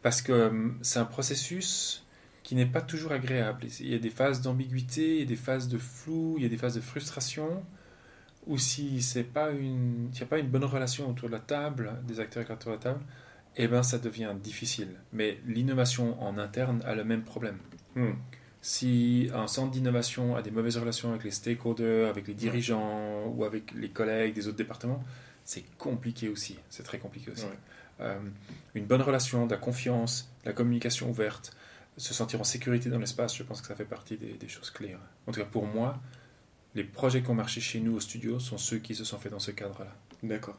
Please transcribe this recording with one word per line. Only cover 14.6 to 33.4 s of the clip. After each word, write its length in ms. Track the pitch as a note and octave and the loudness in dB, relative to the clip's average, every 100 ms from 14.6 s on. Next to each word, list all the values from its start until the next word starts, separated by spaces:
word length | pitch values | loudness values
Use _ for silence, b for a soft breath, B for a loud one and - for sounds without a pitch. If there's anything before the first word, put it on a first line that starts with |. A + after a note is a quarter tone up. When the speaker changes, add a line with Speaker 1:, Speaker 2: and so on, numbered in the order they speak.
| A2+ - G2 F2+ - | -4 -2 -4 -8 -8
Speaker 1:
Mais 260 | A2 G#2+ - B2 | 0 0 0 -2
l'innovation 760 | A2+ C3 C3 B2 - A#2+ A#2 | 2 4 4 4 4 2 0
en 160 | G#2 G2+ | -2 -2
interne 460 | G#2 B2+ B2+ A#2+ | -2 0 2 2
a 120 | A2+ A2 | 0 -2
le 80 | |
même 180 | G#2+ A2+ | 2 0
problème. 360 | A2 A2+ A2+ G2 - - - | 0 -4 -4 -6 -12 -20 -8
Speaker 2:
Hmm. 200 | B2+ A#2 G2+ - B B B | 0 0 0 -6 B B B
Speaker 1:
Si 680 | - - B2+ A#2+ A#2+ B2 B2 | -4 0 4 6 6 6 4
un 140 | A#2 G#2+ | 0 0
centre 240 | - C3+ | 0 0
d'innovation 640 | B2+ B2+ A#2+ A#2+ - B2 | 2 4 4 2 0 2
a 80 | B2 | 2
des 80 | G#2+ | 0
mauvaises 280 | A2 A#2 A#2 | 0 2 2
relations 320 | A#2 A2+ A#2+ | 0 0 0
avec 120 | A2+ | -2
les 80 | G#2+ | -2
stakeholders, 800 | G2+ A#2 A#2+ A#2+ A2+ A2+ A2+ A2 | -4 -2 0 0 2 4 6 4
avec 180 | G2+ G2+ | 2 -4
les 60 | |
Speaker 2:
Ouais. 80 | G#2 | -2
Speaker 1:
dirigeants 840 | A2+ A#2+ B2 A2 G#2+ G#2+ G#2+ G#2 A2 | 0 2 2 2 2 -2 -2 -2 -2
ou 160 | A#2+ | 0
avec 280 | G#2+ A2 - | 0 -2 -6
les 160 | A2+ - | -8 -6
collègues 440 | - A2 A2 A2 | 0 2 4 2
des 140 | G#2+ G#2 | 0 -4
autres 80 | G#2+ | -2
départements, 480 | G#2+ A#2+ B2 B2+ B B B B | -4 -2 -2 -2 B B B B
c'est 180 | - - - - | -10 -10 -10 -8
compliqué 500 | D3 A#2+ A#2+ A#2 A2 | -4 -2 -2 -4 -4
aussi. 300 | G#2 - F#2+ - | -4 -6 -10 -16
C'est 120 | - | -16
très 160 | B2 - | -10 -8
compliqué 320 | G#2 - A#2+ | -10 -12 -12
aussi. 140 | G#2+ | -8
Speaker 2:
Ouais. 60 | G#2 G2 B B B - | -8 -10 B B B -6
Speaker 1:
Euh, 180 | - G2 G2+ G2+ B B B | -4 -4 -8 -12 B B B
une 120 | G#2+ G2+ | -6 4
bonne 160 | C3 | 4
relation, 440 | C3+ C3+ B2 A#2+ A#2 | 6 4 2 2 2
de 40 | |
la 60 | G#2+ | 0
confiance, 720 | - A#2+ B2+ A#2+ A#2 - - - | 0 -2 2 2 2 -2 -6 -10
de 40 | A2+ | -6
la 60 | |
communication 560 | G#2+ A#2+ A#2+ A#2+ - B2 | 2 4 4 2 0 0
ouverte, 440 | A#2 G#2+ - - B B B B - | 2 0 0 -14 B B B B -10
se 160 | - | -6
sentir 260 | A#2 A2+ A2 | -2 -2 0
en 40 | |
sécurité 440 | G#2+ B2 B2+ A#2+ B2 | 0 0 2 2 4
dans 100 | B2 | 0
l'espace, 380 | G#2 - A#2 | -2 -2 -2
je 60 | - | -2